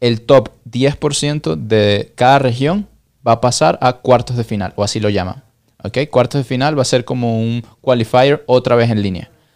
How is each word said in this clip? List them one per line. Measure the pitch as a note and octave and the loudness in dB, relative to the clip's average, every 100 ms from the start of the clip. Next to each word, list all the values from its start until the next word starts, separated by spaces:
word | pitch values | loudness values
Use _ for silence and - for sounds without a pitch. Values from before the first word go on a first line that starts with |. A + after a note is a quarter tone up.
El | A#2+ A2+ | -2 -2
top | - C3+ G#2 _ | 4 4 4 _
diez | - A#2+ C3+ D3 | -10 -2 -2 0
por | D3+ D3 | -4 -4
ciento | D3 D3 D#3+ D#2+ | -4 -4 -4 -6
de | G#2+ A2 G#2 G2+ - | 0 2 2 0 -4
cada | - B2 C#3 | 0 4 4
región | C3 A#2+ C#3 G3+ G3+ _ _ _ A#2+ | 2 -2 -2 -2 -6 _ _ _ -2
va | |
a | A#2 | 0
pasar | B2+ - D#3 - | 0 0 0 0
a | C3 | -2
cuartos | - - B2 A#2+ A#2+ | -2 2 2 2 -6
de | |
final, | A2 G#2 F#2+ - | -4 -6 -6 -4
o | |
así | G2+ A2 | -4 -2
lo | G#2+ | -2
llaman. | G2 F2+ B2+ _ _ _ _ | -2 -4 -10 _ _ _ _
¿Ok? | G#2 B2 D3 | -8 -6 -2
Cuartos | B2 A#2+ C#3+ | 0 0 -2
de | |
final | C3 B2+ C#3+ D3 | -4 -2 -2 0
va | |
a | |
ser | B2 B2+ | 0 -2
como | - B2+ A#2+ A2+ | -2 -4 -2 -2
un | A2+ A#2+ - _ | -2 -4 -8 _
qualifier | - B2 A2 B2+ C#3 C#3+ - | -2 0 2 2 2 2 2
otra | B2+ B2 A#2+ | 0 2 2
vez | A#2 | 2
en | G#2+ | 0
línea, | G2+ F#2 - _ _ | -2 -6 -12 _ _